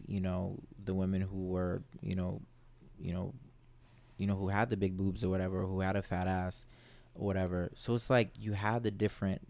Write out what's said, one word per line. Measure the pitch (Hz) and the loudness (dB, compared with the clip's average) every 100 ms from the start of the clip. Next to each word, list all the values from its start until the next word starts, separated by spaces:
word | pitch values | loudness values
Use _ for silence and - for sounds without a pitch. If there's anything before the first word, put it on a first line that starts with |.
| - | -6
you | 98 | -2
know, | 92 90 95 98 - - | 0 0 -2 -6 -12 -10
the | 98 | -2
women | 95 95 95 | 0 2 2
who | 95 95 92 | 0 -2 -2
were, | 92 90 90 - - | 0 0 -2 -6 -8
you | 101 92 | -4 -2
know, | 90 101 - - - - - - | -2 -4 -10 -20 -20 -20 -20 -8
you | - | -4
know, | 87 92 131 - - - - - - - - | -4 -4 -8 -16 -20 -20 -20 -20 -20 -18 -2
you | 98 | 0
know, | 95 | 2
who | 95 | 2
had | 101 120 | 2 2
the | 104 | 2
big | 95 92 | 2 2
boobs | 98 92 | 0 2
or | 110 | 2
whatever, | 95 95 95 95 | 2 0 0 0
who | 95 | 2
had | 95 98 | 2 0
a | |
fat | 95 90 92 | 0 0 2
ass | 92 92 - - - - - - - | 2 0 -6 -12 -20 -20 -20 -18 -4
or | 101 | 0
whatever. | 95 92 90 87 - | 2 2 0 -2 -4
So | - 117 | -2 0
it's | - | 4
like | 127 101 - | 4 4 -2
you | 107 | -4
had | 101 104 117 | 0 2 2
the | 113 | 0
different | 101 104 - 98 92 | 2 0 2 0 0